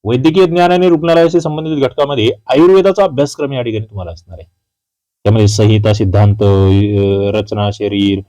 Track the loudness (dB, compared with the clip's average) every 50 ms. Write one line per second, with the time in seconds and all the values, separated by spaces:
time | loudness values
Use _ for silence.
0 | _ -2 -4 0 0 0 2 2 2 2 2 0 2 2 2 2 4 2 2 2
1 | 2 0 2 2 2 2 2 0 -2 -2 -6 -6 -6 -4 -2 -2 -2 -2 -2 -4
2 | -4 -2 -2 -2 -2 -2 -2 -4 _ -2 2 4 4 6 4 4 4 2 2 2
3 | 0 0 0 -2 -4 -4 -4 -8 -8 -6 -6 -6 -6 -6 -6 -8 -8 -10 -12 -14
4 | -14 -14 -14 -18 _ _ -20 -20 -20 _ _ _ _ _ _ _ _ _ _ _
5 | _ _ _ _ _ -2 0 2 2 0 2 2 2 2 2 2 0 0 -2 0
6 | -2 -2 0 2 2 2 0 0 0 0 2 2 2 2 2 2 0 0 0 0
7 | 0 0 -2 -2 -2 -2 -4 -4 -6 -6 -6 -4 -4 -4 -4 -6 -6 -4 -2 -2
8 | 0 0 -2 -4 -6